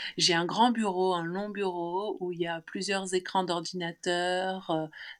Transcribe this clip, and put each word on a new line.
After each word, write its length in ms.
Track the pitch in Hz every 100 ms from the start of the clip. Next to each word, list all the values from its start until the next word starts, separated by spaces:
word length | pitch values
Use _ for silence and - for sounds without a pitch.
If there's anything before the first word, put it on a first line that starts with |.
| - -
j'ai 180 | 170 170
un 100 | 175
grand 240 | 170 247
bureau, 460 | 233 208 180 185 175
un 100 | 170
long 240 | 185 208
bureau 680 | 202 190 175 170 180 214 -
où 120 | 180
il 80 | 170
y 60 | 170
a 160 | 165
plusieurs 540 | - 202 196 196 190 185
écrans 280 | 185 196
d'ordinateur, 1300 | 180 170 165 180 170 170 180 175 180 185 190 190 185
euh, 160 | 160 156 - - -